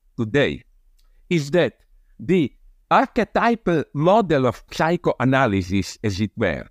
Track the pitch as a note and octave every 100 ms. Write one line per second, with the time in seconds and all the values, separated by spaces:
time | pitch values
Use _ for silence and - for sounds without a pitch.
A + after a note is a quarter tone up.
0 | _ - A2 C#3 A2 C#2 - _ _ _
1 | _ _ - E3+ C#3+ F3 C3 - _ _
2 | _ - A2+ F#3 C3+ _ - _ - F3+
3 | C4 - G3+ G3+ A3 A#3 - E3 - C#3+
4 | E3 G#3+ F#3 D3 B2+ - - - D#3+ F3
5 | E3+ - B2+ C3 B2+ G2 F2+ G2 F#2 -
6 | G#2+ F#2 G#2+ - G2 C2+ G1+